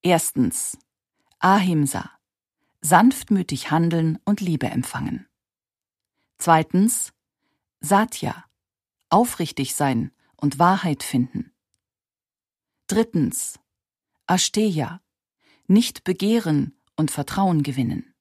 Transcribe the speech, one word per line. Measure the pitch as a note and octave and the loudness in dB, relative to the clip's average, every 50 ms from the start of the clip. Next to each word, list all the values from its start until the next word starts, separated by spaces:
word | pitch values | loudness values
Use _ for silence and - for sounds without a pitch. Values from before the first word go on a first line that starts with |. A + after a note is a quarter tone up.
Erstens, | - F3+ F3+ D#3+ - - - C#3 B2 - - - - - - - _ _ _ _ _ _ _ _ _ _ _ _ | 2 2 2 2 0 -2 -2 0 0 0 -2 -6 -8 -10 -12 -14 _ _ _ _ _ _ _ _ _ _ _ _
Ahimsa, | - F#3 G3 G3+ F#3 F#3 E3+ D#3 D3 C#3 - F2+ - - _ _ _ _ _ _ _ _ _ _ _ _ _ _ | 2 4 4 4 4 2 2 2 0 0 -2 -6 -10 -10 _ _ _ _ _ _ _ _ _ _ _ _ _ _
sanftmütig | - D3 F3 E3+ A3 B3+ - - - - G#3+ F#3+ F3 - - B2+ - - | 0 4 4 6 6 6 4 0 -2 -2 0 0 0 -2 -6 -8 -4 -2
handeln | D3+ D#3+ E3+ E3+ E3 E3 D#3+ D#3+ D#3 - _ | 0 0 2 2 0 0 0 0 -2 -2 _
und | - G#3 - | -2 -2 -2
Liebe | G3+ F3 D#3+ C#3 - | -2 -4 -2 -2 -4
empfangen. | - - - B2 - - C3 C3+ - - - - _ _ _ _ _ _ _ _ _ _ _ _ _ _ _ _ _ _ _ _ _ _ _ | -4 -4 -4 -6 -6 -8 -8 -6 -6 -8 -10 -12 _ _ _ _ _ _ _ _ _ _ _ _ _ _ _ _ _ _ _ _ _ _ _
Zweitens, | - F3 E3 D#3+ D#3+ - - F3+ G3+ A#3 - - - - _ _ _ _ _ _ _ _ _ _ _ _ _ _ | 2 4 4 4 4 2 2 2 2 2 0 -2 -8 -10 _ _ _ _ _ _ _ _ _ _ _ _ _ _
Satya, | - C#3+ G3 G3 A3 - - - - - - - - _ _ _ _ _ _ _ _ _ _ _ _ _ | -2 0 2 2 2 0 -6 -8 -8 -8 -8 -10 -16 _ _ _ _ _ _ _ _ _ _ _ _ _
aufrichtig | - G3 B3 A#3+ - - F3 D3 - - C3+ - - | 2 2 2 2 -2 -6 -6 -6 -4 -6 -6 -6 -2
sein | - D3 C#3 B2+ A2+ - - _ _ _ _ _ | -2 0 0 0 -2 -4 -6 _ _ _ _ _
und | _ - D3 C3+ C3+ | _ -2 -2 2 4
Wahrheit | E3 F3 F#3+ F#3+ - E3+ C#3+ - - | 4 4 4 2 0 -4 -4 -4 -6
finden. | - - B2 B2 - - - A#3+ - _ _ _ _ _ _ _ _ _ _ _ _ _ _ _ _ _ _ _ _ _ _ _ _ _ _ _ - | -4 -2 -2 -2 -2 -4 -10 -10 -10 _ _ _ _ _ _ _ _ _ _ _ _ _ _ _ _ _ _ _ _ _ _ _ _ _ _ _ -2
Drittens, | F#3 G#3+ A3+ A3+ - E3+ C#3+ - - - - - - _ _ _ _ _ _ _ _ _ _ _ _ _ _ | 0 0 0 0 0 0 0 0 -2 -6 -10 -10 -14 _ _ _ _ _ _ _ _ _ _ _ _ _ _
Asteya, | - F3+ F#3 - - - G#3 A3 G#3+ F3 D#3 C3 - E3+ F#3 _ _ _ _ _ _ _ _ _ _ _ _ _ | -2 0 0 0 -2 0 0 0 0 0 -2 -4 -6 -8 -16 _ _ _ _ _ _ _ _ _ _ _ _ _
nicht | - F#3 G#3+ A#3+ - - - | 4 4 4 4 2 -6 -8
begehren | _ F3+ F#3 - F#3+ G#3 A3+ A#3 G#3 F3 D3+ C#3+ C3+ D3+ - _ _ _ _ | _ -6 -4 -2 0 0 0 0 2 2 0 0 0 -2 -8 _ _ _ _
und | - D#3 D3+ | -4 -4 -2
Vertrauen | - - C#3 - - - G3+ F#3+ E3+ D3+ | -2 -6 -8 -6 -2 0 0 2 2 0
gewinnen. | C#3+ C#3+ C3 C3+ B2 F#2+ D2 - - _ _ _ | 0 -2 -2 -4 -4 -4 -4 -8 -10 _ _ _